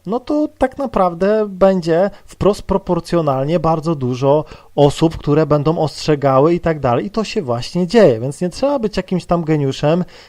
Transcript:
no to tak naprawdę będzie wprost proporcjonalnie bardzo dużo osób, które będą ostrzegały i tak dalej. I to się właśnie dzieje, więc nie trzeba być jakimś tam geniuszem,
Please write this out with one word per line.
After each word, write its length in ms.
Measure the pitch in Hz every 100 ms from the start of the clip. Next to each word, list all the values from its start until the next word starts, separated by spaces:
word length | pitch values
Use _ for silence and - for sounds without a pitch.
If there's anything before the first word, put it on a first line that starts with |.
| -
no 140 | 240
to 280 | 254 302 302 -
tak 200 | 269 269
naprawdę 680 | 277 208 185 170 190 220 214
będzie 640 | 185 196 190 165 165 196 - -
wprost 360 | - 180 208
proporcjonalnie 1000 | - 190 - 170 165 170 151 131 139 170
bardzo 340 | 160 165 151
dużo 500 | 156 123 123 135 151 147 - - -
osób, 400 | 143 - 165 -
które 300 | - 147 151
będą 320 | 147 143 170
ostrzegały 760 | 156 - - 147 139 135 151
i 60 | 175
tak 200 | 170 156
dalej. 260 | 131 120 202
I 40 |
to 140 | 226
się 180 | 208 220
właśnie 440 | 139 117 - 175 180
dzieje, 340 | 233 185 113
więc 200 | 127 -
nie 80 | 180
trzeba 300 | - 277 285
być 180 | 220 -
jakimś 280 | 185 180
tam 200 | - 170
geniuszem, 600 | 156 156 139 135 147 170 175 -